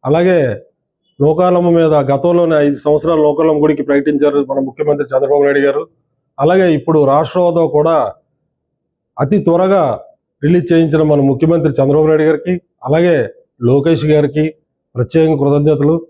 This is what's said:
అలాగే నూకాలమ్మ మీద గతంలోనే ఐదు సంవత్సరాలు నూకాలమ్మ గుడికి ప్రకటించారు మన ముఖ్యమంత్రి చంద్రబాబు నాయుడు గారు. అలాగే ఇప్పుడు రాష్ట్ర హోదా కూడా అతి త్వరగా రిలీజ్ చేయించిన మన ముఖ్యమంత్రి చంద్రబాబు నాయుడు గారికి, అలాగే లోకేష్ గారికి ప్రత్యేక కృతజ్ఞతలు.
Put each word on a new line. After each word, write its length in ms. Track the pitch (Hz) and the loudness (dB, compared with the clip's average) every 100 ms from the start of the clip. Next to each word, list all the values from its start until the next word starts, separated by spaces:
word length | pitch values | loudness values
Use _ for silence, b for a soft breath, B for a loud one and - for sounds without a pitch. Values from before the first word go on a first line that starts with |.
| 131 | 0
అలాగే 300 | 156 180 180 131 104 - _ _ _ _ - | 0 2 2 0 -4 -14 _ _ _ _ -2
నూకాలమ్మ 500 | 143 156 180 180 175 170 | 0 2 2 2 2 2
మీద 160 | 160 151 139 | 2 2 0
గతంలోనే 440 | 139 175 175 170 156 147 | -2 0 0 2 2 0
ఐదు 120 | 139 | -2
సంవత్సరాలు 360 | 151 151 156 160 151 | -2 0 0 0 0
నూకాలమ్మ 360 | 147 160 151 | 2 0 2
గుడికి 200 | 151 143 139 | 0 0 -2
ప్రకటించారు 500 | 143 143 143 147 143 131 | 0 0 0 0 0 -4
మన 80 | 135 135 | -4 -6
ముఖ్యమంత్రి 380 | 127 147 143 139 | -6 -4 -2 -2
చంద్రబాబు 300 | 131 139 143 139 | -2 0 0 0
నాయుడు 160 | 143 139 | 0 0
గారు. 160 | 139 165 _ _ _ _ - | -2 -8 _ _ _ _ -4
అలాగే 220 | 151 190 180 156 | 0 2 0 0
ఇప్పుడు 200 | - 156 139 | 0 0 2
రాష్ట్ర 320 | 139 156 180 | 0 0 -2
హోదా 220 | 175 170 165 147 | 0 0 0 0
కూడా 220 | 156 160 110 - _ _ _ _ _ _ _ _ _ - | 0 0 -2 -8 _ _ _ _ _ _ _ _ _ -8
అతి 140 | 131 196 170 | -2 0 0
త్వరగా 360 | 170 190 196 143 104 - _ _ _ | 0 0 0 -2 -6 -12 _ _ _
రిలీజ్ 220 | 147 175 170 | 0 0 2
చేయించిన 300 | 165 160 156 156 | 0 2 0 0
మన 80 | 147 139 | 2 0
ముఖ్యమంత్రి 420 | 131 160 165 156 - | 0 0 0 0 0
చంద్రబాబు 300 | 139 151 156 | 0 2 2
నాయుడు 160 | 156 156 | 2 0
గారికి, 260 | 151 175 180 _ _ 131 | -2 -4 -8 _ _ -4
అలాగే 280 | 156 175 156 107 - _ _ 120 | 0 2 0 -2 -10 _ _ 0
లోకేష్ 380 | 139 165 156 151 | 2 2 0 2
గారికి 320 | 151 147 147 156 156 _ _ _ 120 | 0 0 -2 -4 -6 _ _ _ -8
ప్రత్యేక 340 | 120 160 160 151 | -2 0 0 0
కృతజ్ఞతలు. 520 | 139 147 147 143 143 165 | 0 0 0 0 0 -2